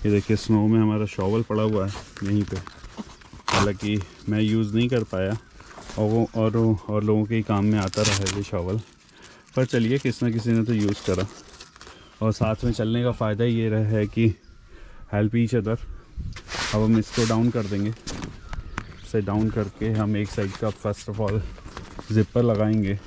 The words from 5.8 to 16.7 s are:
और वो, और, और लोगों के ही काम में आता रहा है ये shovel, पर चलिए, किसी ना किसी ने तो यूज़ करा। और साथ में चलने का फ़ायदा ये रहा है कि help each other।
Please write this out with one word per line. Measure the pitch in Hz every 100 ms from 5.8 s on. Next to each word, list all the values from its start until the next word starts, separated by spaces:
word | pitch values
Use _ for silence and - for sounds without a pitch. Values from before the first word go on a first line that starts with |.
| - -
और | 107
वो, | 113 113 117
और, | 110 113 113 104 -
और | 104
लोगों | 107 107
के | 107
ही | 113
काम | 104 104
में | 104 107
आता | 95 107
रहा | 104
है | 98 98 98
ये |
shovel, | 101 95 87 110 - - - - - - - -
पर |
चलिए, | 127 123 113 139
किसी | 135 - 123
ना |
किसी | 113 113
ने | 113
तो | 113
यूज़ | 110 104 104 -
करा। | 92 104 - - - - - - - - -
और | 110
साथ | 107 110 110
में | 120
चलने | 113 110 120
का | 123
फ़ायदा | - 110 104
ये | 120 113 113
रहा | 110 107
है | 110 107
कि | - 113 90 - - - - - - -
help | 104 107 117
each | 113
other। | 120 104 117 - - - - - - - - -